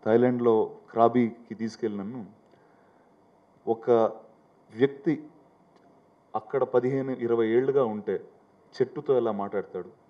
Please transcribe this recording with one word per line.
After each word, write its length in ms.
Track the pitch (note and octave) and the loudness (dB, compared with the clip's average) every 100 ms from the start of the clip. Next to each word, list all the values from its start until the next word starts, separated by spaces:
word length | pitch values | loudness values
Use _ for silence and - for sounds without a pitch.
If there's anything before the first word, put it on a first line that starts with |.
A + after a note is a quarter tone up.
| G#2+ | 2
థాయిలాండ్లో 640 | A#2 B2 B2 A#2+ A2 G#2+ - - | 4 4 2 2 4 2 -6 -6
క్రాబీకి 640 | A2+ A2+ B2 A#2 - - | 2 4 4 0 -4 -14
తీసుకెళ్ళి 440 | G#2+ A2 - A2+ G2+ | -10 -10 -6 -6 -6
నన్ను 260 | G2 B2+ F#2 - _ _ _ _ _ _ _ _ _ _ _ _ - | -10 -12 -14 -20 _ _ _ _ _ _ _ _ _ _ _ _ -6
ఒక 220 | A2+ - A#2 G#2+ - - _ _ _ _ A2 | -2 2 4 2 -2 -18 _ _ _ _ 0
వ్యక్తి 460 | C#3 - E3+ C#3+ - - _ _ _ _ _ _ _ _ _ A2 | 0 0 -4 -4 -6 -20 _ _ _ _ _ _ _ _ _ -10
అక్కడ 260 | - C3+ | -4 -4
పదిహేను, 480 | B2+ B2 B2+ C3+ C3+ | 0 0 0 -2 -4
ఇరవై 360 | B2 A#2 A#2 A2 | -4 0 0 2
ఏళ్ళుగా 380 | A#2 C3+ C3+ | 2 2 2
ఉంటే 360 | A#2 G#2+ G2+ F#2 - - _ _ _ - | 0 -2 -4 -6 -8 -20 _ _ _ -6
చెట్టుతో 360 | B2 D3+ C#3+ B2+ | -6 -4 0 0
ఎలా 160 | A2+ | 0
మాట్లాడతాడు, 540 | G2+ G2+ G2+ - F#2 F2 - | -2 -4 -6 -8 -10 -12 -18